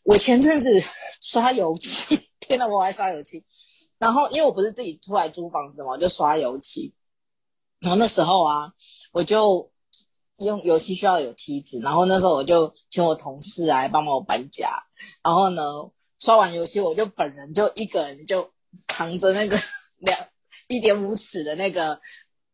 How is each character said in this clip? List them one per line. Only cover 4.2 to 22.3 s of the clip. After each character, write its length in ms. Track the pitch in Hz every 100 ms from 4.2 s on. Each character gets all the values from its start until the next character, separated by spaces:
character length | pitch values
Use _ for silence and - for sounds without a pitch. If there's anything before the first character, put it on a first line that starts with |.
| 285
因 120 | 302
为 60 | 294
我 60 |
不 80 | 190
是 100 | 214
自 100 | 214
己 160 | 208 156
出 160 | 180
来 120 | 196 160
租 220 | 175 170
房 260 | 156 143
子 80 | 143
嘛， 60 | 135
我 80 | 139
就 100 | 175
刷 300 | - 151 156
油 200 | 127 135
漆。 360 | - - - _ _ _ _ _ _ _ _ _
然 100 | 180
后 60 | 190
那 100 | 226
时 160 | -
候 200 | 160 190
啊， 280 | 156 147 151 _ - - -
我 100 | 175
就 480 | 170 214 214 180 - _ _ - - _ _ -
用 260 | 202 208
油 160 | 170 160
漆 160 | 175
需 100 | 185
要 140 | 196 175
有 120 | 127
梯 280 | - - 143
子， 180 | - 120
然 120 | 131
后 120 | 165
那 120 | 185 190
时 80 |
候 80 | 185
我 100 | 143
就 300 | 143 170 156 _ -
请 140 | 190
我 100 | 170
同 260 | 156 143 139
事 280 | 185 - 160
啊 120 | 131
来 80 | 135
帮 140 | -
忙 120 | 151
我 60 | 135
搬 280 | - 113 131
家。 320 | - - - _ - - -
然 140 | 165
后 140 | 175 190
呢， 100 | 175 147 147 - _ _ -
刷 180 | -
完 160 | 220 185
油 140 | 170
漆， 140 | 165 202
我 160 | 180
就 100 | 165
本 300 | 214 - 151
人 180 | 143 143
就 180 | 165 208
一 100 | -
个 160 | 208 180
人 240 | 143 139
就 260 | - 185 - _ _ - -
扛 320 | - 170 180
着 140 | 190
那 140 | 190 208
个 80 | 196 - -
<laughs> 220 | _ _
两， 180 | 185 - - _ _ - -
一 120 | 247
点 240 | 208 202
五 120 | 196
尺 280 | 214 - 185
的 100 | 151
那 140 | 156 190
个 320 | 170 156 147 - - _